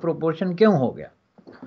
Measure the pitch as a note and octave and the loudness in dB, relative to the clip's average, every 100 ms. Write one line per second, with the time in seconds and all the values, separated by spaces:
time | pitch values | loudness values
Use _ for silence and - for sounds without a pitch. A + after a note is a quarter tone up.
0 | E3+ D3+ D#3+ D#3+ F#3 F3 A3 D3+ A#2+ - | -4 -2 -2 -2 -2 2 4 4 0 -4
1 | - _ _ _ - - | -14 _ _ _ -20 -20